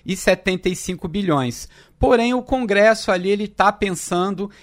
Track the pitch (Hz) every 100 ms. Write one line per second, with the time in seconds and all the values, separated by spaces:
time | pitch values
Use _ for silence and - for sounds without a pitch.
0 | - 190 - 185 - 185 185 180 - 180
1 | 185 165 196 147 123 117 - - _ -
2 | 262 247 233 254 247 262 233 202 214 214
3 | - 185 185 202 202 - 190 208 202 175
4 | - 175 190 190 202 -